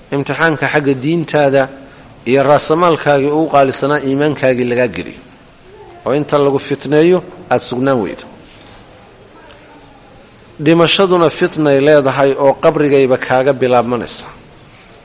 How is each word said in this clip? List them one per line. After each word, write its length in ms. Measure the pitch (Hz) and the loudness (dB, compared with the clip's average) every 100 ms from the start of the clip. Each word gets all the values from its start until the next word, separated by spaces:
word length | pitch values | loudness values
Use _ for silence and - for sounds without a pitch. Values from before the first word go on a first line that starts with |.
| - | -8
imtixaanka 560 | 143 135 135 165 143 135 | -6 -4 -2 0 0 -2
xagga 280 | 151 139 | -2 -2
diintaada 720 | 131 135 170 151 151 139 135 135 - - - - - 113 | -2 -2 -4 -2 0 2 2 -2 -6 -20 -20 -20 -10 -2
iyo 160 | 135 | 0
raasamaalkaagii 880 | 135 143 - 160 180 151 147 139 139 | 4 2 2 0 2 0 0 0 0
ugu 180 | 151 156 | -2 0
qaalisanaa 480 | 143 135 - 139 147 | 2 2 0 -2 -2
iimaankaagii 600 | 135 135 151 135 131 123 | -2 -2 -2 0 -2 0
lagaa 240 | 123 120 123 | -2 -2 -2
geliyo. 320 | 90 60 - - - - - - - - - | -4 -12 -14 -20 -20 -20 -20 -20 -20 -20 -12
Oo 100 | - | -4
inta 240 | 143 147 147 | -4 0 0
lagu 200 | 139 135 | 2 0
fitneeyo, 640 | - 139 135 151 170 180 - - - | -4 -8 0 2 4 2 -2 -14 -4
aad 100 | 123 | -4
sugnaan 400 | - 123 135 131 | -2 -4 -2 0
weydo. 240 | 90 - - - - - - - - - - - - - - - - - - - - - - - - - | -2 -8 -16 -20 -20 -20 -20 -20 -20 -20 -20 -20 -20 -20 -20 -20 -20 -20 -20 -20 -20 -20 -20 -20 -20 -4
Dhimashaduna 720 | 151 165 160 - 196 180 160 | 0 2 2 2 2 2 2
fitnay 480 | - 175 156 151 139 | 0 -4 0 0 2
leedahay 540 | 143 151 135 131 139 131 | 4 4 2 0 0 2
oo 200 | 139 131 | 0 2
qabrigayba 600 | 165 151 147 139 131 127 | 0 2 2 2 2 0
kaaga 340 | - 127 131 | 0 0 0
bilaabmanaysa. 720 | 131 127 123 117 120 87 - - - - - - - - - | 0 2 2 0 -4 -6 -8 -10 -18 -20 -20 -20 -20 -20 -20